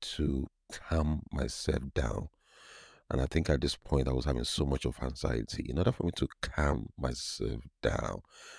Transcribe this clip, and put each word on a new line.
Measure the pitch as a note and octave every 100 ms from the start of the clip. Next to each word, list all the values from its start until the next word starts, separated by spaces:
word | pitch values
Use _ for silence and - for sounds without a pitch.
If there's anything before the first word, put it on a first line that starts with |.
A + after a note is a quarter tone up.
to | - - C#2+ C2+ - - -
calm | - - D#2+ D2+ D#2 -
myself | C#2 C2+ - - C#2+ C2+
down, | C#2 A#1+ - - - _ - - - - - -
and | C2
I | C2+
think | E2 E2
at | C#2
this | -
point | - - C#2 C2
I |
was | C2 C#2
having | A#1+
so | A#1+ -
much | C#2+ C2+
of | B1+ -
anxiety. | B1+ - - A#1 A1 - -
In | C#2
order | G2
for | -
me | E2+ -
to | C2+ -
calm | - - C#2+ C#2 - -
myself | B1+ A#1 - - G#1 A1+ - -
down, | A1+ A#1 A1 G1+ - - -